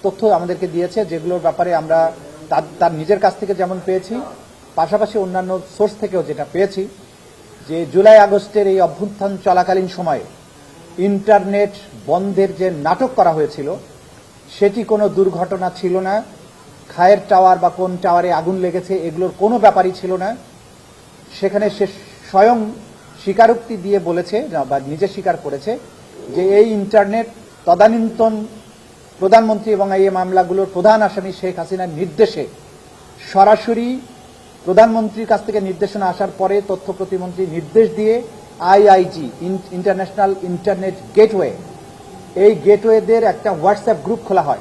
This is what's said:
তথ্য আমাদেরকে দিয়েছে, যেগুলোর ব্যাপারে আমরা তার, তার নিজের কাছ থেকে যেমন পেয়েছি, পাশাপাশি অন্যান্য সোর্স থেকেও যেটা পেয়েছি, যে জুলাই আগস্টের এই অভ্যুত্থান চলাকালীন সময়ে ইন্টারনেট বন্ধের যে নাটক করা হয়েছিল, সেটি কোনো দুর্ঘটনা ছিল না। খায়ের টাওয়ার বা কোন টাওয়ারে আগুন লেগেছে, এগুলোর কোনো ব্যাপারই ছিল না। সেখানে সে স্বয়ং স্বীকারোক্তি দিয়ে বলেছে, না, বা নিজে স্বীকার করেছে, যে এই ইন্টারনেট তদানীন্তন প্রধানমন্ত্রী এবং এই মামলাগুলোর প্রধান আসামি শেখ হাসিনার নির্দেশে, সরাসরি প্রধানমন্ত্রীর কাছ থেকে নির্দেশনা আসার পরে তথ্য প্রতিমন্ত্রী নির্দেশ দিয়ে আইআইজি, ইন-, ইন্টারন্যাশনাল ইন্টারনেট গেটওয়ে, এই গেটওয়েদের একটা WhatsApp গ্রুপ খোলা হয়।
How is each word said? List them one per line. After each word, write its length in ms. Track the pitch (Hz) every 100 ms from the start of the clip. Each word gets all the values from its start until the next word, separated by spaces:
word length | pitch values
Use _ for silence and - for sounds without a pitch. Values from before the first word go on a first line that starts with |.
তথ্য 240 | 196 190 220
আমাদেরকে 400 | 175 175 170 180
দিয়েছে, 380 | 165 175 220
যেগুলোর 360 | 202 165 165 180
ব্যাপারে 340 | 160 160 175
আমরা 380 | 165 156 165 165 160 - - -
তার, 140 | 156 156 -
তার 140 | 170
নিজের 260 | 156 160 202
কাছ 160 | 202 180
থেকে 140 | 196
যেমন 260 | 185 180 185
পেয়েছি, 360 | 190 185 185 233 294 - - - -
পাশাপাশি 440 | - 160 202 214 214
অন্যান্য 420 | 185 185 185 185 185 -
সোর্স 140 | 208 208
থেকেও 220 | 202 185
যেটা 240 | 147 143 143
পেয়েছি, 360 | 175 196 196 190 - - - - - - - -
যে 180 | 165 156
জুলাই 260 | 165 214 220
আগস্টের 480 | 202 202 202 214 196
এই 140 | 190
অভ্যুত্থান 580 | 165 - 202 - 196 190
চলাকালীন 440 | 196 180 180 190 185
সময়ে 320 | - 170 131 87 - - - - - - -
ইন্টারনেট 720 | 196 196 208 202 196 202 202 - - 123 143
বন্ধের 500 | 170 196 185 196 160
যে 140 | 185
নাটক 380 | 156 147 180 262 -
করা 160 | 175
হয়েছিল, 420 | 156 143 - 143 185 - - - - - - - -
সেটি 260 | 202 208
কোনো 240 | 208 208 208
দুর্ঘটনা 600 | 175 190 165 180 190 185 -
ছিল 240 | 185 185
না। 220 | 190 208 - - - - - - - -
খায়ের 220 | 180 202 196
টাওয়ার 300 | 185 185 180
বা 100 | 175
কোন 280 | 175 185 180
টাওয়ারে 300 | 185 175 175
আগুন 240 | 160 165 190
লেগেছে, 380 | 180 175 180
এগুলোর 380 | 190 165 156 180 143
কোনো 200 | 208 240
ব্যাপারই 340 | 220 196 185 185
ছিল 160 | 180 185
না। 200 | 190 247 - - - - - - - - - -
সেখানে 300 | 190 202 208
সে 160 | 202 196 - - - -
স্বয়ং 400 | 190 220 240 214 240 - - - -
স্বীকারোক্তি 540 | 196 196 226 233 - 214
দিয়ে 220 | 185 202
বলেছে, 500 | 170 175 170 208 285
না, 120 | 160
বা 160 | 131 139
নিজে 280 | 135 147 190
স্বীকার 280 | 196 185 165
করেছে, 420 | 147 139 202 254 - - - - -
যে 220 | - 185 202
এই 160 | 226
ইন্টারনেট 540 | 214 196 214 196 226 226 - - -
তদানীন্তন 800 | - 175 220 233 226 226 226 220 214 - - - - - - -
প্রধানমন্ত্রী 540 | 190 226 220 214 220
এবং 240 | 202 196 196
এই 140 | 196
মামলাগুলোর 560 | 185 185 185 175 190 190
প্রধান 300 | 175 202 220
আসামি 300 | 202 202 190 185
শেখ 180 | 185 180
হাসিনার 300 | 165 185 180
নির্দেশে, 580 | 151 180 - 214 165 123 - - - - - - - -
সরাসরি 680 | 190 196 220 - 226 240 254 - - - - - -
প্রধানমন্ত্রীর 600 | - 190 226 226 214 208 220
কাছ 180 | 208 208
থেকে 140 | 208
নির্দেশনা 460 | 190 170 196 208 185
আসার 220 | 175 196 -
পরে 240 | 190 202 202
তথ্য 240 | 190 -
প্রতিমন্ত্রী 540 | 185 185 190 180 175 185
নির্দেশ 440 | 165 156 220 220 202
দিয়ে 260 | 214 233 247 - - -
আইআইজি, 720 | 175 196 208 190 180 165 131 -
ইন-, 180 | 175 190 -
ইন্টারন্যাশনাল 640 | 180 190 190 185 - 196 190
ইন্টারনেট 520 | 180 175 208 185 190 185 - -
গেটওয়ে, 340 | 220 202 139 92 - - - - - - -
এই 200 | 180 202
গেটওয়েদের 720 | 190 180 202 226 220 185 226
একটা 260 | 220 - 214
WhatsApp 440 | 165 175 208 - 214
গ্রুপ 140 | 180 226
খোলা 180 | - 190
হয়। 160 | 147 120